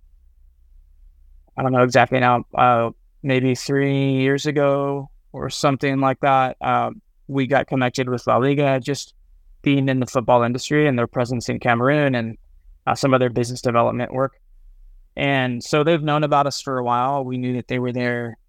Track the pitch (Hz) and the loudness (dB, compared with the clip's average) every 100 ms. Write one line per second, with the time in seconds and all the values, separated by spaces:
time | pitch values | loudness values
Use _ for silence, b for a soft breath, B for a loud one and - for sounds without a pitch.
0 | - - _ _ - _ _ - - _ | -20 -20 _ _ -20 _ _ -20 -20 _
1 | - _ - - _ - 131 127 123 123 | -20 _ -20 -20 _ -4 0 2 4 4
2 | 117 131 123 120 - - 123 117 117 - | 4 2 2 2 0 0 2 2 0 -6
3 | _ _ 139 131 131 127 - 139 139 139 | _ _ -2 0 0 -2 -2 0 0 0
4 | 135 131 135 139 151 147 143 139 139 139 | 0 0 0 0 -2 0 0 0 -2 -6
5 | 139 - _ 139 139 - 147 135 139 135 | -10 -18 _ -10 -10 -2 -2 0 -2 0
6 | 135 127 143 135 131 - 131 120 117 - | 0 0 2 2 0 -2 -2 -2 -2 -8
7 | - _ - 139 123 135 127 135 127 127 | -20 _ -6 -4 0 0 0 -2 -2 -2
8 | 127 123 - 117 135 143 143 135 123 139 | -4 -4 0 2 2 2 0 0 -2 -8
9 | - _ _ - - - 147 139 135 131 | -10 _ _ -20 -20 -4 0 2 2 0
10 | 123 131 113 123 117 123 - 147 151 123 | -2 -2 2 4 2 -2 0 2 2 2
11 | 117 135 120 123 - 120 123 117 127 151 | -2 -2 -2 -4 -4 -2 0 2 2 2
12 | 143 123 113 110 - - - - - 120 | 2 0 -4 -10 -20 -20 -20 -8 -4 0
13 | 143 131 127 113 120 127 127 117 117 117 | 2 4 2 0 -4 -4 0 2 2 0
14 | 120 131 135 - _ - - - - - | -4 -4 -4 -6 _ -20 -20 -20 -20 -20
15 | - - 139 139 127 120 - 151 151 165 | -14 -4 -2 0 -2 -4 -2 0 2 0
16 | 151 147 151 143 139 - - 131 120 120 | 0 0 2 2 0 -4 -6 -4 0 0
17 | 127 143 127 127 123 123 - 127 123 123 | 0 -2 -4 -6 -4 -6 -6 -4 -4 -4
18 | 123 120 120 110 | -4 -4 -8 -12